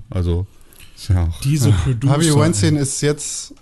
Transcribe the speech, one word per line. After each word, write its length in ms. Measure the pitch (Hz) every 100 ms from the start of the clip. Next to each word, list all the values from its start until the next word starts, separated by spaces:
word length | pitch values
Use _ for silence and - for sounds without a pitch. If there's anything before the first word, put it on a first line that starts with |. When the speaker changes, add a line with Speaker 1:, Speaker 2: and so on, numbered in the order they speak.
| -
Speaker 1:
Also, 360 | 92 87 87 95 - - - -
ist 140 | - -
ja 160 | 92
auch 160 | 82 -
Speaker 2:
Diese 300 | 135 151 107
Speaker 3:
Ja. 60 | 92
Speaker 2:
Producer, 360 | 131 113 139
Speaker 3:
Harvey 220 | 147 165 143
Weinstein 400 | 160 127 160 147
Speaker 2:
ey. 60 |
Speaker 3:
ist 180 | 135 -
jetzt 520 | 147 151 - - - -